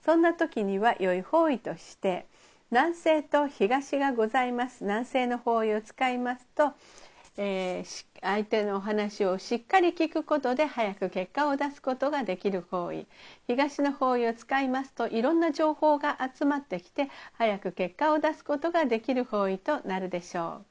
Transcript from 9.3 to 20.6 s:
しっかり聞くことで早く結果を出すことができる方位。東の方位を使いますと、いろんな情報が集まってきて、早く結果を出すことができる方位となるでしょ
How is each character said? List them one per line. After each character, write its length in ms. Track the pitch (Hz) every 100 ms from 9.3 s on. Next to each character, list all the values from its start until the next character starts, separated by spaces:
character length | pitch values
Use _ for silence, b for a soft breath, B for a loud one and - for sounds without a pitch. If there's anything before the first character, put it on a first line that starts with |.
| 185
し 180 | - 233
っ 80 |
か 160 | - 381
り 120 | 349
聞 200 | 339 311
く 100 | 320
こ 160 | 311 302
と 160 | 269
で 120 | 254 302
早 280 | 247 214
く 160 | 196 185
結 220 | 190 180
果 160 | - 294
を 80 | 277
出 140 | 285
す 120 | 277
こ 140 | - 254
と 140 | 277
が 120 | 277
で 140 | 214 180
き 140 | 202
る 120 | 190
方 300 | 170 180 170
位。 140 | 156 - B B B -
東 360 | 240 285 -
の 100 | 285
方 240 | 277 262 247
位 120 | 233
を 60 |
使 260 | 233 - 269
い 60 | 269
ま 160 | 262
す 80 | 269
と、 160 | - 233
い 120 | 226
ろ 120 | 254
ん 80 | 330
な 100 | 330
情 240 | 302 311
報 240 | 302 302 285
が 200 | 294 254 262 -
集 80 |
ま 140 | 285 285
っ 20 |
て 200 | 277 180
き 100 | -
て、 200 | - 277 B B
早 260 | - 226 196
く 140 | 185
結 240 | 175 180 -
果 160 | 302
を 60 | 311
出 140 | 302
す 100 | 302
こ 140 | - 294
と 120 | 330
が 160 | 339 294
で 140 | 226
き 120 | 247
る 120 | 254
方 240 | 247 208 196
位 100 | 190
と 220 | - 302
な 140 | - 190
る 100 | 185
で 120 | 180
し 160 | 175 180
ょ 240 | 165 160